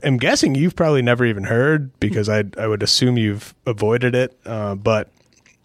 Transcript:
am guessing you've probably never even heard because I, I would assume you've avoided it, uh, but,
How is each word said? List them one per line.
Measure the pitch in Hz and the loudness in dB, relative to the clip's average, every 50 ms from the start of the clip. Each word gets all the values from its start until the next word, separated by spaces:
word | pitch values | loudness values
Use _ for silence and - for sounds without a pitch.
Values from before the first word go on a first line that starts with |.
am | - 147 131 | -2 0 0
guessing | 120 - 170 269 285 - 175 135 | 2 2 0 2 2 2 0 2
you've | 135 156 180 - | 2 0 0 0
probably | - 175 156 147 135 | 0 0 2 2 2
never | 123 120 120 120 123 | 2 2 2 2 2
even | 117 107 101 95 | 0 0 -2 -2
heard | 95 113 117 131 151 156 151 139 131 - - | 0 0 2 2 2 2 0 -2 -4 -6 -4
because | 151 139 - 113 104 107 | -2 -2 0 0 0 0
I, | 107 107 104 98 - - | 0 0 0 -2 -6 -6
I | 110 | -4
would | 110 107 101 | -4 -2 -2
assume | 104 - - - 127 123 123 | -2 0 0 2 2 2 2
you've | 120 110 107 101 104 - - - _ - | 2 0 0 -2 -4 -8 -16 -18 _ -8
avoided | 127 113 101 107 107 117 120 127 123 120 | -6 -4 -2 0 0 0 2 0 0 0
it, | 123 127 127 - _ - | 0 -2 -2 -6 _ -14
uh, | - 113 107 104 101 101 | -10 -8 -6 -6 -6 -6
but, | 98 104 113 110 107 - _ _ _ _ _ _ _ _ _ _ _ | -2 0 0 0 0 -2 _ _ _ _ _ _ _ _ _ _ _